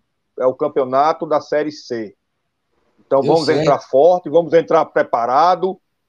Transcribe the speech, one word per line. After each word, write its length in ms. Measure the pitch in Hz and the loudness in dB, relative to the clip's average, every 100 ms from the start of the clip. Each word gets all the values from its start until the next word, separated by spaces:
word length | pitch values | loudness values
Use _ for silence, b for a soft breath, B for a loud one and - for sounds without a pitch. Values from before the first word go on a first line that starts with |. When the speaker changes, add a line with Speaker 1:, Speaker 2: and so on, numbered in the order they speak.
| _ _ _ - | _ _ _ -4
Speaker 1:
é 80 | 127 | -4
o 80 | |
campeonato 720 | 123 147 147 127 131 151 160 160 | -2 -4 -4 -2 0 0 -2 -4
da 140 | 151 | -4
Série 320 | - 147 151 | -4 -6 -6
C. 420 | 151 - 117 104 _ _ _ _ _ _ _ _ _ - | -10 -10 -10 -10 _ _ _ _ _ _ _ _ _ -4
Então 140 | 135 | -2
Speaker 2:
Deu 100 | 135 | 2
Speaker 1:
vamos 140 | 160 147 | 0 0
Speaker 2:
certo. 160 | 147 | 0
Speaker 1:
entrar 180 | 156 131 | 0 -2
forte, 500 | - 131 160 180 156 | 0 2 4 2 0
vamos 240 | 160 165 | 0 2
entrar 320 | 165 151 170 147 | 0 2 0 0
preparado. 920 | 160 147 123 117 135 170 185 185 190 _ _ | -2 -2 -2 0 2 2 2 -2 -8 _ _